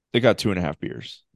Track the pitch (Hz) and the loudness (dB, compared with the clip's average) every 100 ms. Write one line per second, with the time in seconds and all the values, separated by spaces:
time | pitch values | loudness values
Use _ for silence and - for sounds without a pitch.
0 | _ 117 120 101 107 90 76 73 - - | _ 2 4 4 0 0 -2 -4 -8 -10
1 | - - _ | -14 -20 _